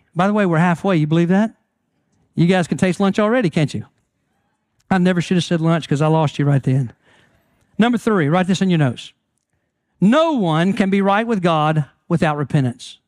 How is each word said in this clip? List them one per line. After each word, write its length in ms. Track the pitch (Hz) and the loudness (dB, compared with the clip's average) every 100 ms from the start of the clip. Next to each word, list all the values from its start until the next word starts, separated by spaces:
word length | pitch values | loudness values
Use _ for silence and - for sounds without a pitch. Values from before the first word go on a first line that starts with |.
| _ 170 | _ -2
By 120 | 196 | 0
the 60 | |
way, 120 | 208 196 | 0 0
we're 140 | 160 | 2
halfway. 360 | 180 170 196 175 | 2 0 0 0
You 120 | 151 | 0
believe 220 | 165 170 | 0 2
that? 260 | 190 220 - _ _ _ _ _ _ _ - | 2 0 -4 _ _ _ _ _ _ _ 0
You 100 | 170 | 2
guys 200 | 185 165 | 2 0
can 100 | 156 | -2
taste 240 | 185 170 | -2 0
lunch 180 | 196 190 | -2 0
already, 300 | 214 254 190 | 0 0 0
can't 240 | - 143 | 0 -2
you? 140 | 107 104 _ _ _ _ _ _ _ _ _ - | -4 -14 _ _ _ _ _ _ _ _ _ -4
I 100 | 190 | 0
never 200 | 180 180 | 2 0
should 160 | - 185 | 0 -2
have 80 | |
said 160 | - 170 | -2 -2
lunch 300 | 165 165 - | 0 0 -2
'cause 120 | 139 | -2
I 60 | 156 | 0
lost 320 | 160 151 - | 0 0 -2
you 60 | 143 | 0
right 180 | 139 | 0
then. 300 | 135 131 117 - _ _ _ _ _ _ _ - | 0 -2 -2 -8 _ _ _ _ _ _ _ -2
Number 200 | 226 240 | 0 0
three, 320 | - 208 143 | 0 0 0
write 180 | 180 185 | 0 0
this 140 | 180 | 0
in 80 | 190 | 0
your 100 | 170 | 0
notes. 320 | 135 - - _ _ _ _ _ _ _ _ - | 0 -2 -12 _ _ _ _ _ _ _ _ -2
No 340 | 190 285 330 | 2 2 2
one 380 | 277 175 156 180 | 0 0 0 0
can 180 | - 190 | 0 0
be 120 | 196 | 0
right 260 | 196 202 233 | 2 0 0
with 140 | 220 | -2
God 440 | 175 160 151 156 143 _ - | 0 0 0 0 -4 _ -4
without 300 | 170 165 147 | -2 0 -2
repentance. 640 | 139 156 127 - - - | -2 -2 -2 -6 -14 -20